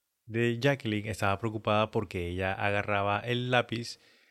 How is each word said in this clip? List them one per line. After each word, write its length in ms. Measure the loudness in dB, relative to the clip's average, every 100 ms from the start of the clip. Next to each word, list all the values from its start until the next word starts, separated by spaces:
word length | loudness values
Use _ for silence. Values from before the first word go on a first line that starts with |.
| _ _ -6
de 340 | 0 2 2
Jacqueline 480 | 2 2 0 -2 -2
estaba 300 | -2 0 0
preocupada 520 | -2 -2 2 2 2
porque 360 | 0 -2 -2 -4
ella 240 | -2 -2
agarraba 680 | 0 0 0 0 0 2 0
el 320 | 0 -2 2
lápiz 480 | 2 2 -2 -6 -12 _ _ _